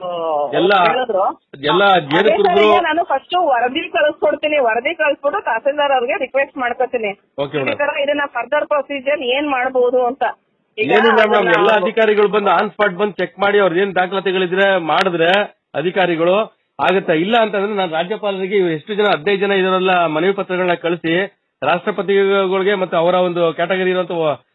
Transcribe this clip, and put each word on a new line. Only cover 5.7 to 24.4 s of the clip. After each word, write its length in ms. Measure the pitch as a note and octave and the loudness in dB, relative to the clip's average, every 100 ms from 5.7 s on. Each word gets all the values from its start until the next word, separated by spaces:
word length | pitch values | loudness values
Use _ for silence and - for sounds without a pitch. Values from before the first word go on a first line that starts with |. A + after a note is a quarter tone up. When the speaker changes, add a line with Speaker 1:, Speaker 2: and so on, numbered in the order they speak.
| D4 C#4+ | -2 0
Speaker 1:
ಅವ್ರಿಗೆ 260 | C4+ A#3+ F#4 | 0 0 -4
ರಿಕ್ವೆಸ್ಟ್ 380 | C4 C4 C#4 C#4+ | -4 -2 -4 -4
ಮಾಡ್ಕೊತೀನಿ. 640 | B3 A#3+ B3+ B3 G#3 G3 _ - | -6 -2 -4 -4 -6 -10 _ -8
Speaker 2:
ಓಕೆ 180 | C#3+ D3 | -6 -4
Speaker 1:
ಈ 40 | |
Speaker 2:
ಮೇಡಮ್. 160 | C3+ G#2 | -4 -4
Speaker 1:
ತರ 200 | C#4+ D4+ | -4 -2
ಇದನ್ನ 180 | C#4 D4 C#4 | -2 -2 -4
ಫರ್ದರ್ 400 | A#3+ A#3 D4 D4 | -6 -4 -2 0
ಪ್ರೊಸೀಜರ್ 540 | D4 C#4 C#4 B3+ D4 | -2 -4 -6 -4 -4
ಏನ್ 300 | B3 C4 D4 | -2 -2 -2
ಮಾಡ್ಬೋದು 560 | C4 B3+ B3+ B3 B3+ B3 | -2 -2 0 2 2 0
ಅಂತ. 160 | C4 A3 - _ _ _ - | -2 -6 -6 _ _ _ -6
ಈಗ 120 | G#3+ | 0
Speaker 2:
ಏನಿಲ್ಲ 200 | G#3+ A3+ | 2 4
ಮೇಡಮ್, 240 | A3 G#3+ | 4 4
Speaker 1:
ಅದನ್ನ 140 | G#3+ F#3+ | 2 2
Speaker 2:
ಎಲ್ಲ 200 | - G#3 G#3+ | 2 4 2
ಅಧಿಕಾರಿಗಳು 460 | A3 A3 A3 G#3 G#3 | 0 2 2 4 2
ಬಂದು 220 | G#3 G3 | 2 2
on 220 | F3 G#3 | 0 0
spot 240 | - G#3 F3 | -2 -2 0
ಬಂದು 160 | G#3 | -4
ಚೆಕ್ 260 | F3+ F#3 - | -2 -6 -2
ಮಾಡಿ, 200 | G3+ G#3 | 0 2
ಅವ್ರದ್ದು 240 | F#3+ E3 | 2 2
ಏನ್ 120 | G3+ | -2
ದಾಖಲಾತಿಗಳಿದ್ರೆ 840 | F3+ F#3 G3 F#3+ F#3 F3+ F#3 G3 F#3+ | 0 -2 -2 -2 -2 0 2 2 2
ಮಾಡಿದ್ರೆ 840 | D#3+ D#3+ F#3+ E3+ E3 F#3+ G3+ _ _ | 0 0 0 0 2 2 -2 _ _
ಅಧಿಕಾರಿಗಳು 640 | C3+ E3 G3 F3+ D#3+ E3+ G3 A3 _ _ - | -6 -4 0 0 0 0 0 -2 _ _ -4
ಆಗತ್ತೆ. 400 | D3+ F#3+ F3+ D#3+ | -2 0 0 -2
ಇಲ್ಲ 140 | F#3 A#3 | 0 0
ಅಂತಂದ್ರೆ 320 | A3 G3 G3+ | 0 -2 -4
ನಾನು 180 | G#3 F#3 | -4 -4
ರಾಜ್ಯಪಾಲರಿಗೆ 640 | D#3+ F3+ - G#3 F#3+ F#3+ G#3 | -4 -6 -6 -6 -6 -2 0
ಇವ್ 140 | F3+ | 0
ಎಷ್ಟು 240 | D#3 - | -2 -6
ಜನ, 100 | G#3 G#3 | -2 0
ಹದಿನೈದು 260 | D#3+ D3+ G3+ | 0 0 -2
ಜನ 120 | G3 | 0
ಇದಾರಲ್ಲ, 540 | G3 F#3+ F#3 F#3 F3+ E3 | 0 2 2 2 2 0
ಮನವಿ 260 | D3+ F3+ | 0 0
ಪತ್ರಗಳನ್ನ 420 | G3 F#3 F3+ F3+ | -2 -4 -2 0
ಕಳಿಸಿ 520 | F3 F3 F3 E3 E3+ G3 _ _ - | 0 -2 -2 -2 -2 -2 _ _ -6
ರಾಷ್ಟ್ರಪತಿಗಳಿಗೆ 1120 | C3+ F3 G#3+ G3+ F#3 G3 G3 G3 F#3+ F#3+ F#3+ | -2 0 -2 -4 0 2 2 2 0 0 0
ಮತ್ತೆ 220 | G3+ F#3 F3+ | 0 0 0
ಅವರ 180 | E3+ | 2
ಒಂದು 380 | F3+ F3+ F3 E3 | 2 0 0 0
ಕ್ಯಾಟಗರಿ 380 | E3 F3 F#3+ F#3 | 0 -2 0 0
ಇರುವಂತ 200 | F#3 F3 | -2 -2
ವ-, 360 | E3+ D#3+ C3 | -2 -2 -4